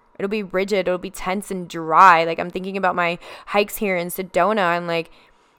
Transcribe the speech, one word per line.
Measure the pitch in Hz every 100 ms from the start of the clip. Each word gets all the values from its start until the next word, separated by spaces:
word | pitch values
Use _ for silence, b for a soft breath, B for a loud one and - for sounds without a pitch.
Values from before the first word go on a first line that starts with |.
| _ -
It'll | 202
be | 214
rigid. | 185 185 196 202 180
It'll | 180
be | 190
tense | - 185 202 -
and | 190 170
dry. | 170 160 160 190 165
Like, | 165 165
I'm | 175
thinking | 190 190 196
about | 185
my | 180 170 175 B B -
hikes | 208 208 -
here | 208 180
in | 175
Sedona, | - 185 180 185 220 175 175
and, | 175
like, | 170 165 b b b b